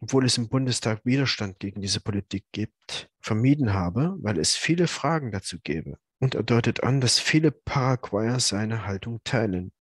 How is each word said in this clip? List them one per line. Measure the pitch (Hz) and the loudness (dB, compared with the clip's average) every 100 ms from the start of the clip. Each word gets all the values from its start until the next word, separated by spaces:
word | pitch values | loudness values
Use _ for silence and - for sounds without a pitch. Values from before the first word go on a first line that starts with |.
obwohl | 113 135 | 0 2
es | 127 123 | 4 2
im | 113 | 0
Bundestag | 131 131 113 117 107 | 0 0 0 0 0
Widerstand | 123 139 131 - 101 - | 0 2 2 -2 -6 -6
gegen | 101 101 | -8 -6
diese | 98 101 | -4 -4
Politik | 110 101 - 98 - | -2 -4 -4 -8 -8
gibt, | - 107 _ - - - _ | -6 -8 _ -14 -12 -14 _
vermieden | - 110 127 151 117 | -4 2 4 4 2
habe, | 98 87 107 165 190 | 2 0 0 0 -2
weil | 107 85 | -2 0
es | - - | 0 0
viele | - 170 170 | 0 2 0
Fragen | - 143 160 127 | 0 -2 0 -2
dazu | 98 - 87 | -6 -8 -8
gäbe. | - 80 71 - _ _ | -6 -6 -6 -12 _ _
Und | 131 - | -2 0
er | |
deutet | 110 117 117 - | 2 2 2 0
an, | - 135 | 0 2
dass | 123 - | 2 2
viele | - 156 156 | 2 4 4
Paraguayer | - - 139 127 127 - 101 113 127 | 0 -2 0 2 0 0 -2 0 0
seine | - 101 107 113 98 | 0 0 -2 -4 -4
Haltung | 98 117 117 | -6 -6 -8
teilen. | - 120 110 90 90 - | -2 0 2 0 -6 -10